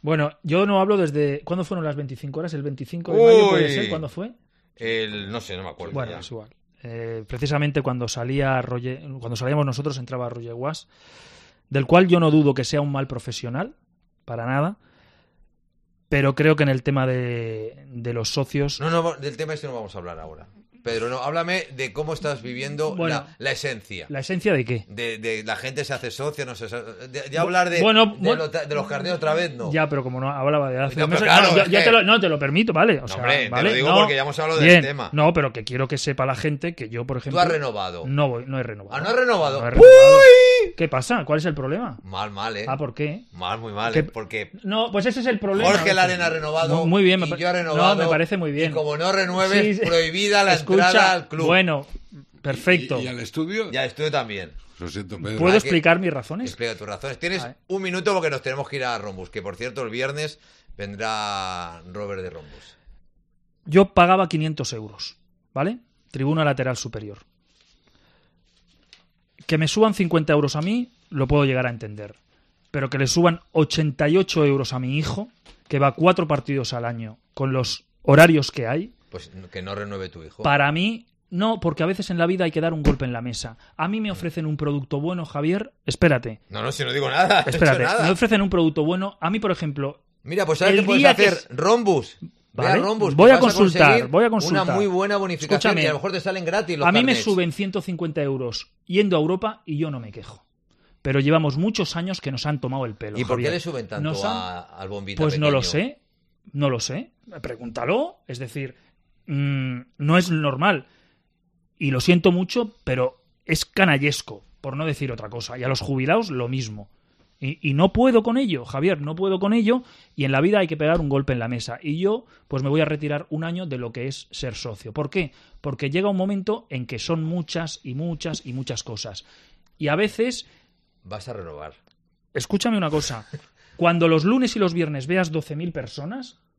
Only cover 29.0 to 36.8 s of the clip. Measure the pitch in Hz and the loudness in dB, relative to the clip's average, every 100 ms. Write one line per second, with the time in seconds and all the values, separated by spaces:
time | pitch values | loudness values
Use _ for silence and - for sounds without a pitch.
29 | 143 175 151 160 175 127 120 156 151 143 | -6 -4 0 0 -2 -6 -4 -2 0 -2
30 | 127 127 135 143 135 151 139 127 139 - | -4 -4 -6 -2 0 0 0 -2 -4 -2
31 | 151 175 226 - 202 175 185 185 170 226 | 0 2 6 6 6 4 4 4 6 6
32 | 190 226 190 147 139 156 226 156 220 156 | 6 4 2 0 0 0 2 4 4 2
33 | 127 95 123 139 113 123 180 127 139 190 | -2 -4 0 0 0 0 0 2 4 4
34 | 208 139 143 143 156 160 156 175 139 143 | 4 2 -2 -2 -2 4 8 6 6 -6
35 | 110 147 151 170 139 113 107 127 131 139 | -6 2 2 2 -2 -4 -8 -6 -4 -4
36 | - 135 135 131 156 147 170 170 | -4 -2 -2 -2 -4 -4 -8 -8